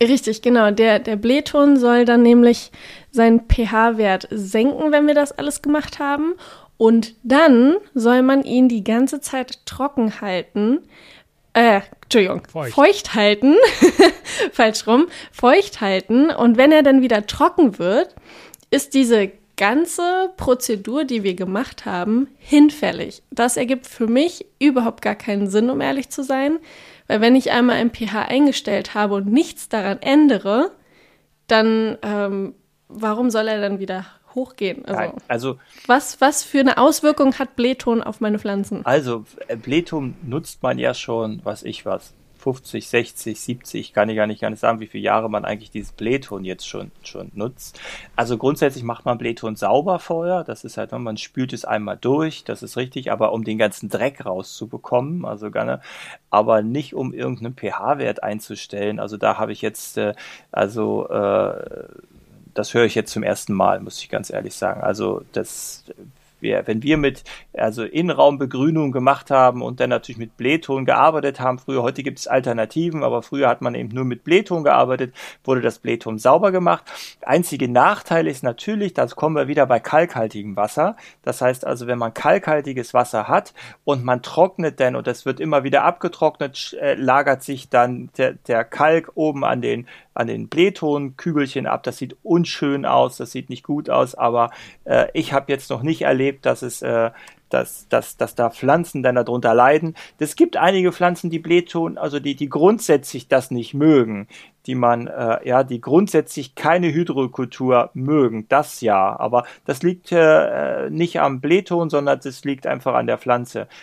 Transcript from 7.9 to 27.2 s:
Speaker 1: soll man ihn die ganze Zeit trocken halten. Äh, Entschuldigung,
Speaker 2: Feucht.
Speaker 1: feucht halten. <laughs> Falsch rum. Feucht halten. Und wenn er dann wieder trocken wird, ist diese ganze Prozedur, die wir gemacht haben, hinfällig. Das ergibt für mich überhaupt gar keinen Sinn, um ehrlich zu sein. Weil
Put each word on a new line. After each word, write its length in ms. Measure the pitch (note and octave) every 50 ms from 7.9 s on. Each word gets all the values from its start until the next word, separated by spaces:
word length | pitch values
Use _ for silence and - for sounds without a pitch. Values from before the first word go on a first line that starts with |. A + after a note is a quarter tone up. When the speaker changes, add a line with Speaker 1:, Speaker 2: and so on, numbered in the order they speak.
| -
Speaker 1:
soll 300 | C4 A3 A#3 B3 B3+ B3+
man 200 | C4 C4+ C#4 -
ihn 240 | - A3+ B3+ B3+
die 160 | B3+ A#3+ A3 F#3+
ganze 380 | A3 A3 A#3 C4 C4+ - C#4
Zeit 440 | - - - C4 B3 B3+ - - _
trocken 520 | - - - C4 C#4+ C#4 - A3+ G#3+ - -
halten. 580 | G#3+ G3+ F#3 F3 E3 - - G3+ G#3 A3 C4 E4+ - _ _ - - - - - _ _ _ _ _ _ -
Äh, 280 | A3+ A#3 A#3 G#3 G3 G3 - - _ -
Entschuldigung, 380 | - - A#3 G3 F#3 - F3 -
Speaker 2:
Feucht. 260 | - - E3 D3 A#2+ -
Speaker 1:
feucht 400 | - C#4 F4+ G4 - - - -
halten. 420 | A3+ G#3 G#3 G#3+ G#3 B3+ C4+ D4+ G#4+ C5 G#4+ - - - F4 - - F4
<laughs> 460 | F4+ - - - - - - G#4+ D#4+ -
Falsch 340 | - A#3+ A3 G#3+ - -
rum. 200 | G#3+ A3+ C4 E4 F4 - - - -
Feucht 500 | - - - A#3+ D4 F#4+ G4 - - -
halten. 500 | A3 G3 F#3+ F#3+ - - A3 B3+ C#4+ E4
Und 260 | - - A#3 A#3+ A3+
wenn 140 | A3+ B3+ D4
er 100 | D#4 D#4
dann 200 | C#4+ C#4 C4+ C4+ B3+
wieder 240 | B3 A#3 G#3 G#3
trocken 500 | - - - C#4+ F4 - - D#4+ A#3 F#3+
wird, 380 | - E3+ F3+ G3+ C4+ F#4 - _ - - - - - - - - _ _ _
ist 240 | - C#4 - - -
diese 340 | C4+ C4 A#3 A#3 A3 G3 F#3+ - _ _ _ _
ganze 720 | - F#3+ G3+ A#3+ D4 E4+ E4+ - - F4 F4 F4+ F#4 F#4+ F#4 F#4
Prozedur, 680 | - - C4+ B3+ B3+ - - A3+ G3 G3+ G#3+ A#3+ D4 D#4
die 180 | C4 B3 A3+ G3
wir 120 | G3 F3+
gemacht 500 | F3+ F#3+ F3+ F#3+ G#3 C4+ - - - -
haben, 440 | G#3+ F#3+ F3+ F3 G#3 A3 B3 C#4 - _ _
hinfällig. 800 | - - D4 D4 D4 D4+ - - - F#3 E3+ - - - - - _ _
Das 280 | - A#3 A#3 B3 -
ergibt 280 | - B3+ A#3 C4 B3+ -
für 220 | - - - A#3
mich 400 | G#3+ A#3 C4 D#4 F4 - - - - _
überhaupt 460 | _ C4+ D4+ B3+ B3+ A3+ A3+ - - -
gar 100 | G#3+ G#3
keinen 320 | - - - G3+ G3+ G3+ G3
Sinn, 180 | F#3+ G#3+ A3+ B3
um 120 | C4 -
ehrlich 280 | C#4 C#4 C#4 C#4 C4 -
zu 140 | - - C4+
sein. 340 | C4 C#4 C4 C4+ C#4+ D#4+ D#4+ - - - - - - - _ _
Weil 140 | - - G#3+